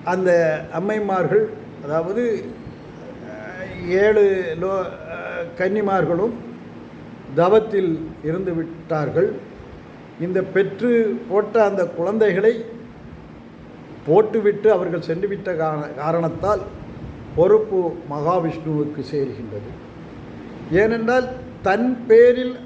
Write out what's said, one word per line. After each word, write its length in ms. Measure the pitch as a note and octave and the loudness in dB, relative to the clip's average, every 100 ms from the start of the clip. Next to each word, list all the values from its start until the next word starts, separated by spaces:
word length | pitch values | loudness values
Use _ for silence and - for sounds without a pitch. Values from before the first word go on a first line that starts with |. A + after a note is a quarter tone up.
அந்த 600 | F3 F#3 F3+ E3+ D#3+ D#3 D#3 E3 | -4 0 4 6 4 0 -4 -4
அம்மைமார்கள், 680 | G3 G#3+ G3+ F#3 D#3 G3+ G#3+ - - - | -2 -2 0 0 4 4 2 -4 -14 -12
அதாவது, 600 | C#3+ D#3 F3 G#3+ A#3+ G#3 D#3+ - - - - - - - | -4 -2 0 0 0 -2 -6 -12 -16 -16 -18 -16 -16 -14
அஹ், 640 | - - - - - - F3 | -14 -14 -12 -12 -10 -8 0
ஏழு 560 | F#3 G#3 G#3+ G3+ F#3+ F3 D#3+ | 4 6 6 6 4 -2 -2
லோ-, 240 | F#3+ G3 F3 E3 D#3+ | -2 -2 -4 -8 -12
அஹ், 360 | F3 F3 E3+ E3+ - | -10 -8 -8 -8 -2
கன்னிமார்களும் 720 | F#3 G#3+ G3+ F#3+ D#3 E3+ A3+ A#3 - - - - - - - - - | -2 0 2 2 2 0 0 -4 -12 -14 -16 -18 -18 -18 -18 -18 -4
தவத்தில் 720 | C3+ F3+ G#3+ G#3+ G3+ F3+ D#3 D#3 - | 2 6 6 4 2 0 0 -4 -8
இருந்து 300 | D3+ F3 F#3+ | -4 -2 -2
விட்டார்கள். 800 | E3 D#3+ - - D#3 C3+ D3 G3+ - - - - - - - - - | -4 -6 -8 -4 -2 0 2 2 0 -12 -16 -18 -18 -18 -20 -16 -8
இந்த 220 | F3 F#3 | -2 -2
பெற்று 800 | - F#3+ G3 - B3 A#3 G#3+ F#3+ - | 0 0 0 0 2 4 4 0 -2
போட்ட 360 | G3 G#3 A3+ | 0 2 4
அந்த 220 | G3+ G3 E3+ | 4 2 -2
குழந்தைகளை 800 | - F3 A3 G#3 F3+ G#3+ A#3+ - - - - - - - - - - - - - - - | -2 -2 2 2 4 4 2 -2 -14 -16 -18 -18 -18 -18 -20 -20 -20 -20 -18 -18 -8 2
போட்டுவிட்டு 640 | F3+ G#3+ A3 G#3 G3+ G#3+ | 4 4 2 2 4 4
அவர்கள் 280 | F#3+ F3+ E3+ | 4 2 -4
சென்றுவிட்ட 560 | D#3+ E3 G3 G3 F#3 E3 | -4 -2 -4 -4 -4 -2
கார-, 320 | D#3 D3+ D3 C3 | -2 -2 -6 -4
காரணத்தால் 640 | D3+ E3+ E3 - F#3+ G3+ - - - - - - - D3+ | -2 0 0 -2 0 0 -2 -12 -14 -14 -14 -14 -4 4
பொறுப்பு 560 | F#3 G#3+ G#3+ F#3+ E3+ - - | 6 6 4 0 -2 -4 -8
மகாவிஷ்ணுவுக்கு 920 | D3 D3+ F3+ E3 - D#3 D3+ D3 - B2+ | -2 0 2 0 -2 -2 -2 -2 -4 -4
சேர்கின்றது. 580 | D3 C3 A2 G#2+ G#2 G#2+ - - - - - - - - - - | -4 -4 -6 -10 -10 -12 -14 -16 -18 -16 -16 -16 -16 -14 -14 0
ஏனென்றால், 560 | E3+ A3 A3+ A3+ B3+ B3 - - - | 2 4 2 2 2 0 -6 -12 -4
தன் 440 | G3 G#3 B3 A#3+ A3+ | 0 2 2 0 6
பேரில் 500 | A3+ A#3+ B3 B3 B3 | 10 10 6 0 -6